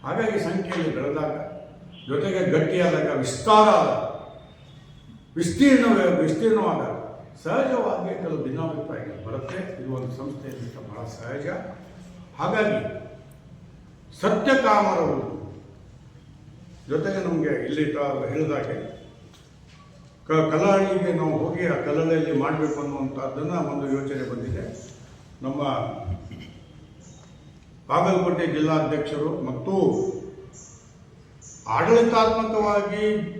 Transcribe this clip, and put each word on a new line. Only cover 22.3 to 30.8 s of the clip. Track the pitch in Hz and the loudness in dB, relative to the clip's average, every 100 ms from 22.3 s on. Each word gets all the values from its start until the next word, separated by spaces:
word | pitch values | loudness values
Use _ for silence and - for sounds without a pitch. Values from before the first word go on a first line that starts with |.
| 139 | 0
ಮಾಡಬೇಕು | 139 156 151 147 | 0 0 -2 -2
ಅನ್ನುವಂಥದ್ದನ್ನ | 147 139 135 135 135 143 156 | -6 -4 -6 -4 -6 -4 -4
ಒಂದು | 175 151 143 139 | -2 -2 -4 -2
ಯೋಚನೆ | 139 135 131 123 | -2 -2 -6 -6
ಬಂದಿದೆ. | 120 - 190 - - - - - - - - | -6 -6 -6 -6 -12 -16 -20 -20 -20 -20 -10
ನಮ್ಮ | 131 143 139 120 - - 92 90 - - - - - - - - - - - - - - - - - | -6 -4 -2 -2 -4 -6 -6 -8 -8 -16 -16 -18 -20 -20 -20 -20 -20 -20 -20 -20 -20 -20 -20 -20 0
ಬಾಗಲಕೋಟೆ | 151 180 185 175 175 165 | 2 4 4 2 0 0
ಜಿಲ್ಲಾಧ್ಯಕ್ಷರು | 151 156 156 151 147 - 147 156 143 | 0 2 2 2 -2 -2 -2 -2 -2
ಮತ್ತು | 127 127 190 190 139 - - - - - - - - - | -6 -6 -2 2 4 2 -2 -4 -12 -16 -20 -20 -20 -20